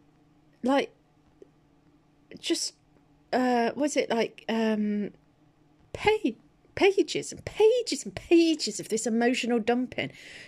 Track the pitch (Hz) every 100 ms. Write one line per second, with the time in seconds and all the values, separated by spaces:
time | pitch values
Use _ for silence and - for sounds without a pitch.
0 | _ _ _ _ _ _ 240 277 - -
1 | _ _ _ _ - _ _ _ _ _
2 | _ _ _ - - 330 - - _ _
3 | _ _ _ 247 254 240 233 - 294 277
4 | - 233 220 - - 226 220 214 208 208
5 | 208 - _ _ _ _ _ _ _ -
6 | 415 427 339 - _ _ _ - 381 392
7 | 330 143 - - - - 440 494 466 269
8 | 202 - - 339 330 302 - - 156 220
9 | 247 226 233 254 233 240 208 240 247 -
10 | - - - -